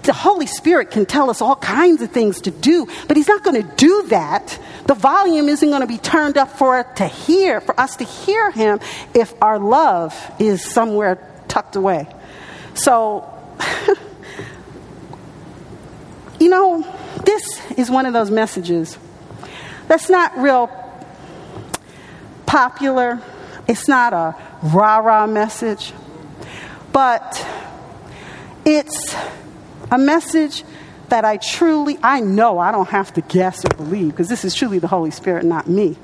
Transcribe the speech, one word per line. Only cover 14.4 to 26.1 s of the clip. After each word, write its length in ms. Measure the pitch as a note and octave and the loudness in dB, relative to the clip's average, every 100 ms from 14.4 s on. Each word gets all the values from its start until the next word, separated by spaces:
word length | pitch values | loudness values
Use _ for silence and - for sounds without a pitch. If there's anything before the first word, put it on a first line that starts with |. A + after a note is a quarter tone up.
| - - - - - - - - - - - - - - - - - - - - | -16 -18 -20 -20 -20 -20 -20 -20 -20 -20 -20 -20 -20 -20 -20 -20 -20 -20 -20 4
you 120 | E4 | 4
know, 360 | F#4 F#4+ E4+ D4+ - - - | 6 4 2 -6 -12 -14 -2
this 360 | - - - - - B3+ | 0 0 -4 -12 -10 -4
is 120 | A#3+ | 0
one 160 | C4 C4 | 0 0
of 60 | |
those 180 | A#3 G#3 | 0 0
messages 680 | A3 A3 - F3 E3+ D#3+ - - - - - - - - - - | 0 -2 -4 -4 -4 -4 -10 -20 -20 -20 -20 -18 -18 -18 -18 0
that's 220 | D#4+ - | 0 4
not 260 | F#4 E4+ - | 2 2 0
real 320 | C#4 B3+ A#3 - - - - - - - - - - - - - - - - - - | 2 2 0 -6 -18 -20 -20 -20 -20 -20 -18 -18 -12 -14 -14 -20 -20 -20 -20 -14 0
popular. 760 | D4+ B3 - C#4 B3+ B3 A#3+ - - - - - | 2 2 0 -2 0 0 -4 -10 -20 -20 -10 -4
It's 220 | A#3 - | -2 2
not 240 | C4 A#3+ | 2 2
a 240 | F3+ E3 E3 - - | 0 -4 -6 -18 -6
rah-rah 640 | D#3 E3+ G#3+ A3 A3 G#3+ G#3+ | 0 4 4 4 4 2 2
message, 680 | G#3+ G#3+ - A#3 G3+ - - - | 0 -2 -4 -6 -6 -10 -16 -20